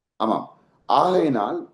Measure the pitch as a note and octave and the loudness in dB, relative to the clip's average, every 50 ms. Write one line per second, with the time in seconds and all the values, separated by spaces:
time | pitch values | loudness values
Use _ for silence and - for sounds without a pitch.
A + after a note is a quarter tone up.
0 | _ _ _ _ A2 A2+ G2 - - - - _ _ _ _ _ _ - A#2+ C#3 | _ _ _ _ -2 -2 -2 -4 -4 -10 -18 _ _ _ _ _ _ 0 2 2
1 | E3 F#3 F#3 F3+ E3 D3+ C3 A2+ G2+ A#2+ E3 F3 - - | 4 2 2 2 0 0 0 0 -2 -2 -4 -8 -10 -14